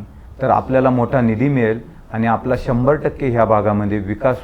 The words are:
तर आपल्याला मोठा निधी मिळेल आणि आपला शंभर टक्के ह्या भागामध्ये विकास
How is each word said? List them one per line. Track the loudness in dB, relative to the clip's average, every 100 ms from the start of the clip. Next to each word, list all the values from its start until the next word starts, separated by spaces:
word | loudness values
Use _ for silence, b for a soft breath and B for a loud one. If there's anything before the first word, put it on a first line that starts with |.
| -10 b b -6
तर | 0
आपल्याला | 0 2 2 2
मोठा | 2 0 0
निधी | 0 2 0
मिळेल | 2 0 -2 -8 B -10
आणि | -2 0
आपला | 0 0 -2
शंभर | 0 0 2 0
टक्के | -2 -4 -2
ह्या | 2 4
भागामध्ये | 4 2 0 0 -2
विकास | -4 -2 -2 -2